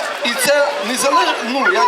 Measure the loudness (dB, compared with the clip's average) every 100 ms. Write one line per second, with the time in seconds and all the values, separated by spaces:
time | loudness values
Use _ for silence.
0 | -4 -4 -4 -2 2 2 2 -2 -4 -2
1 | 0 2 2 -2 -4 -2 0 2